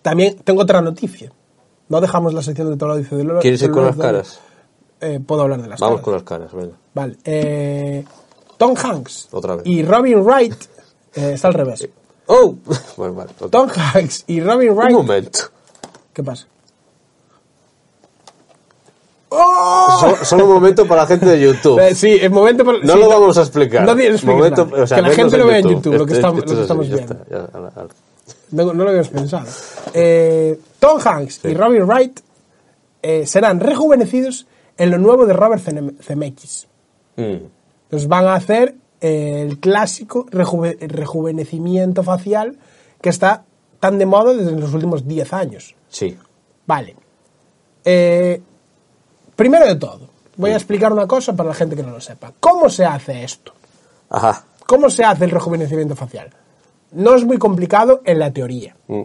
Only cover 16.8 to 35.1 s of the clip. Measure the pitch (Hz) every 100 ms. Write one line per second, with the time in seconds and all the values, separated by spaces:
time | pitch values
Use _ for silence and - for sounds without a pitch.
16.8 | _ _ _ _ _ _ _ _ _ _
17.8 | _ _ _ _ - _ _ _ _ _
18.8 | _ _ _ _ _ 294 349 359 185 -
19.8 | 185 185 165 190 147 175 196 185 185 190
20.8 | 190 165 151 180 185 160 139 131 151 135
21.8 | 185 180 208 208 185 196 214 247 247 233
22.8 | 143 180 214 214 196 170 151 147 135 156
23.8 | 196 233 247 214 131 - 160 151 165 139
24.8 | 123 156 185 156 233 254 240 214 190 165
25.8 | 151 143 147 160 180 165 - - 107 160
26.8 | 143 107 120 - - 95 87 90 90 92
27.8 | 87 _ _ _ _ - _ 156 175 170
28.8 | 196 185 156 143 143 175 180 - - -
29.8 | - 165 170 170 165 160 160 156 _ _
30.8 | 277 311 240 160 139 - 160 160 220 240
31.8 | 185 240 254 - _ _ _ _ _ _
32.8 | _ _ 160 160 147 190 214 180 - 262
33.8 | 311 277 214 254 262 254 - _ _ -
34.8 | 180 175 196